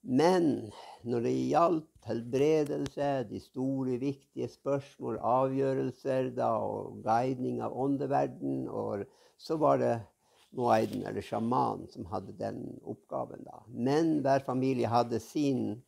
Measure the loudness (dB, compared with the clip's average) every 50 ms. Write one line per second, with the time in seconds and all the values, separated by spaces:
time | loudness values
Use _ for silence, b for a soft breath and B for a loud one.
0 | -2 2 2 4 6 6 6 4 4 2 0 0 -4 -10 B B B B B B
1 | B -2 -2 0 0 0 0 0 0 2 4 4 4 4 2 0 -4 _ _ -16
2 | -8 -6 -4 -4 -4 -2 2 2 4 4 4 4 2 0 -2 -4 -4 -4 -4 -2
3 | -2 0 0 -2 -2 -4 -8 -10 -10 -10 _ -4 -2 -2 -2 -2 -2 -2 -2 -2
4 | -2 -4 -4 -6 _ _ _ -6 -6 -6 -8 _ _ -2 -2 -2 -2 -8 -14 _
5 | -6 -6 -6 -2 0 2 4 4 4 2 2 0 0 2 2 0 -2 -4 -4 -6
6 | -4 -2 0 0 0 -2 -2 -2 0 0 2 0 0 -2 -4 -6 -6 -8 -10 -6
7 | 0 2 2 2 2 0 -2 -2 -4 -4 -4 -4 -4 -4 -4 -2 0 0 0 0
8 | 0 0 0 0 0 0 -4 -6 -6 -4 -4 -4 -4 -6 -6 -6 -4 -4 -4 -6
9 | -6 b b b b b b _ -6 -4 0 2 4 4 4 6 4 2 2 0
10 | -2 -10 _ b b b b b b b -6 0 4 4 4 4 4 0 -2 -6
11 | -6 -4 -6 -6 -6 -4 -4 -2 0 2 2 2 2 2 0 -4 -8 -12 -12 -12
12 | -10 -6 -6 -6 -6 -8 -10 -6 -6 -6 -6 -6 -10 -10 -12 -12 -10 -12 -12 -12
13 | _ _ -6 -6 -6 -6 -10 -16 -16 -18 -18 -20 -20 -14 -6 -2 0 2 4 4
14 | 4 4 2 2 4 4 4 4 2 0 -2 0 2 2 2 2 0 2 4 2
15 | 2 2 0 -4 -4 -4 -2 0 2 2 2 0 0 -2 -4 -8 -12